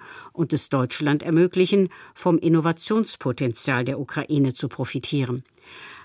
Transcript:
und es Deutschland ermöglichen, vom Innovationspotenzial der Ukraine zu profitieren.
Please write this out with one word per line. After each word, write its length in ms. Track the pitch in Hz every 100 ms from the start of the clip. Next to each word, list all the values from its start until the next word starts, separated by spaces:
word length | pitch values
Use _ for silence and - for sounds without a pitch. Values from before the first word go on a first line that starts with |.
| - - -
und 180 | - 156
es 160 | 151 -
Deutschland 560 | 139 127 - 147 147
ermöglichen, 640 | 170 160 180 185 185 202 185 - -
vom 240 | - 180 170
Innovationspotenzial 1500 | 165 165 160 165 - 214 220 - 135 123 131 113 - 127 123
der 120 | 139
Ukraine 560 | 139 - 139 147 135
zu 140 | 120 139
profitieren. 800 | - 127 135 - 147 123 123 - _ - - - -